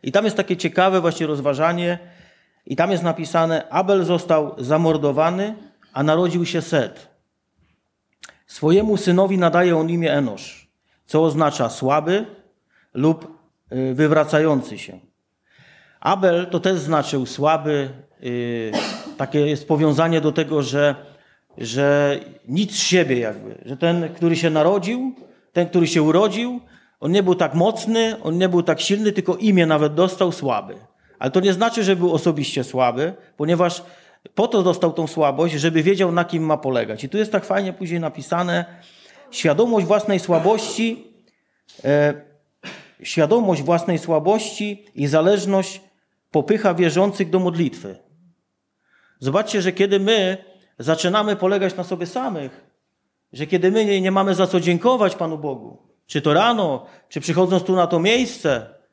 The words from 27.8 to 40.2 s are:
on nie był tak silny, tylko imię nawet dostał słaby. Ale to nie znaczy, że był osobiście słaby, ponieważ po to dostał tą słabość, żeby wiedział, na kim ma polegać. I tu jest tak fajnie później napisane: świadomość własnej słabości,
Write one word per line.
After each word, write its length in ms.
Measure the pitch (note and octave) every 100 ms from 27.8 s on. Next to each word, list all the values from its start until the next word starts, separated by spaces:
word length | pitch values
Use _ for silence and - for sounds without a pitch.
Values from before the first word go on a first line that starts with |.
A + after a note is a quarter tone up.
| - A3+ A3+ A3
on 160 | D#3+ E3+
nie 120 | F#3
był 140 | F3
tak 180 | E3+ D3+
silny, 300 | - G3+ G#3+
tylko 240 | G3+ F3 F3
imię 300 | G#3+ F#3+ D#3+
nawet 280 | D#3 D3+
dostał 380 | D3+ F3+ F#3 F3+
słaby. 440 | E3 C#3 A2 G2 - - _ _ _
Ale 80 | C3
to 80 | F#3
nie 140 | G3
znaczy, 300 | F3+ A3+ A#3
że 120 | G3 F#3+
był 180 | F3
osobiście 500 | D#3+ F3 D3+ C3+ -
słaby, 500 | B2+ B2+ B2 A#2+ D#3+ F#3+ - _
ponieważ 460 | D3+ E3+ F3 F3 - - _ _ - -
po 120 | A#3
to 160 | A3
dostał 300 | F3+ F3 E3+
tą 140 | D#3 D#3
słabość, 480 | - D3 C3+ E3+ D3+
żeby 280 | D#3+ D#3+
wiedział, 280 | D#3 G3 F#3
na 140 | E3+ E3+
kim 180 | E3+
ma 140 | D#3+ D3+
polegać. 460 | C3+ B2 G#2+ G#2+
I 60 | -
tu 80 | G3+
jest 140 | G#3+
tak 140 | G3+ -
fajnie 280 | G3 G3
później 260 | F3+ F3 E3+
napisane: 680 | D#3+ - - E3+ F3 F3 E3+ - - _ - - -
świadomość 560 | - D#3+ D3 A#3+ A3 F3
własnej 320 | G#3 G#3
słabości, 880 | F#3+